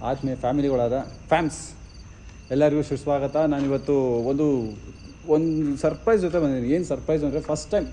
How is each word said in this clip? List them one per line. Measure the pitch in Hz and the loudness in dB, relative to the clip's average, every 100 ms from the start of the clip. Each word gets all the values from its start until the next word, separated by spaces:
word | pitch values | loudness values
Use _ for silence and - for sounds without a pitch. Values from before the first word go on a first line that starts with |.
ಆತ್ಮೀಯ | 117 135 139 | -4 -2 -2
ಫ್ಯಾಮಿಲಿಗಳಾದ | 127 123 143 143 131 120 127 127 - - | -2 0 0 2 2 2 0 -4 -12 0
ಫ್ಯಾನ್ಸ್ | 165 160 - - - - - - - - - - | 0 0 -4 -12 -16 -20 -20 -20 -20 -20 -20 -2
ಎಲ್ಲರಿಗೂ | 131 151 151 | 2 4 4
ಸುಸ್ವಾಗತ. | 147 139 143 143 135 151 | 0 -2 0 0 0 0
ನಾನಿವತ್ತು | 156 143 139 135 131 143 131 120 | 2 2 0 0 2 2 2 2
ಒಂದು, | 120 139 151 135 110 104 - - - - - | 0 2 2 2 -2 -8 -14 -18 -18 -14 2
ಒಂದು | 156 165 156 147 139 | 2 4 0 0 0
ಸರ್ಪ್ರೈಸ್ | 156 156 - 226 | 0 0 2 2
ಜೊತೆ | 180 175 | 4 2
ಬಂದಿದ್ದೀನಿ. | 151 131 120 | 2 0 0
ಏನು | 160 | 0
ಸರ್ಪ್ರೈಸ್ | 170 135 123 156 | 0 -4 0 0
ಅಂದರೆ | 147 139 | 0 -2
ಫಸ್ಟ್ | - 151 - | -2 -4 -2
ಟೈಮ್ | 208 139 | -2 -2